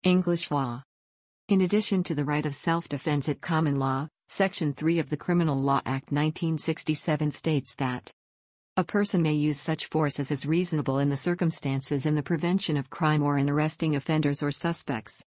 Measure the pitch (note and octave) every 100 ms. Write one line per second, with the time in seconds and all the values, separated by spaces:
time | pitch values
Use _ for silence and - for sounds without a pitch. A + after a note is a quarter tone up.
0 | F#3 F3+ F3+ E3+ - D3 C3 A#2+ - _
1 | _ _ _ _ - F#3+ F#3 G3+ - F#3+
2 | F3+ D3 C#3+ D3 D3+ C#3 - E3 - C#3+
3 | E3 D3 C3+ C#3 - D#3+ D#3+ C#3 C3+ C3+
4 | D3+ _ - - F#3+ - D3+ C#3 D#3 E3+
5 | C#3+ D3 - F3 D#3+ C3+ C#3 C#3 - C3+
6 | - C#3+ D#3 D#3 E3 D#3+ - D#3+ - D3+
7 | - D3+ D3+ - - D3+ - - C3 B2
8 | - _ _ _ _ _ _ - F3 G#3
9 | G#3 F3+ D#3 D3+ D3+ C#3+ - D#3+ - D#3+
10 | D3 - C3+ C#3+ C#3 E3 F3+ D#3 C#3 C3+
11 | C#3+ C#3 F3 F3 E3+ - C#3+ C3+ - C#3+
12 | D3+ D3+ C#3 E3 E3+ F#3+ - D3 C3+ -
13 | D#3 D3+ C#3+ C#3+ C#3 D3 D3+ - D#3+ C#3+
14 | - D#3 D3 C#3+ C#3+ C#3+ E3+ E3+ - A#2
15 | - -